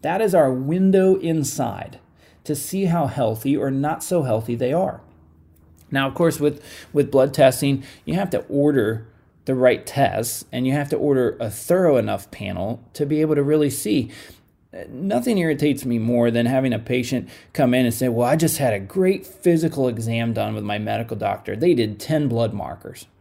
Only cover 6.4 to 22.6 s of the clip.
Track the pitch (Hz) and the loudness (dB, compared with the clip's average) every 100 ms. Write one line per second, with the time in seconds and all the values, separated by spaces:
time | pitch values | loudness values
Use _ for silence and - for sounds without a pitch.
6.4 | 143 143 - - - 147 143 139 135 143 | -2 -2 -16 -20 -4 -2 2 4 2 4
7.4 | 135 127 139 139 - - - 165 196 - | 4 4 0 -2 -4 -16 -4 -2 -2 -4
8.4 | - 143 147 139 107 113 - _ _ _ | -2 0 2 4 2 -2 -8 _ _ _
9.4 | - 131 127 117 - 135 139 95 117 - | -4 4 4 4 -2 0 0 0 -6 -8
10.4 | - 127 131 143 143 - 147 135 120 - | -8 -4 0 0 -2 -2 2 2 2 -2
11.4 | 117 - - 180 175 131 107 101 - - | -8 -8 0 2 4 4 2 -4 -8 -12
12.4 | 101 92 98 120 - - 143 151 156 147 | -8 -6 -6 -8 -12 -6 -2 0 0 0
13.4 | 143 156 147 - 214 180 113 - - - | 2 2 2 -2 -2 -2 -2 -10 -20 -20
14.4 | _ _ _ 92 - 127 196 233 240 208 | _ _ _ -18 -16 -8 -2 -2 0 0
15.4 | 165 143 147 135 127 117 110 120 117 117 | 0 2 0 0 -2 -2 0 2 2 2
16.4 | 120 131 135 113 113 123 120 127 98 - | 2 2 0 -2 -2 -2 -2 -4 -6 -16
17.4 | - - 131 127 123 113 127 117 120 156 | -12 0 2 4 2 2 0 2 2 2
18.4 | 160 - 131 104 98 185 185 190 - - | 2 2 0 0 -4 0 2 0 -4 -2
19.4 | 175 165 170 165 127 113 113 117 117 110 | 2 2 2 0 0 0 -2 -2 -2 -2
20.4 | 107 107 104 104 107 107 117 107 101 101 | -4 -4 -4 -4 -4 -4 -4 -4 -4 -4
21.4 | - 101 170 143 110 104 - 156 147 117 | -6 0 2 2 0 -4 -2 0 0 0
22.4 | 113 104 | -2 -2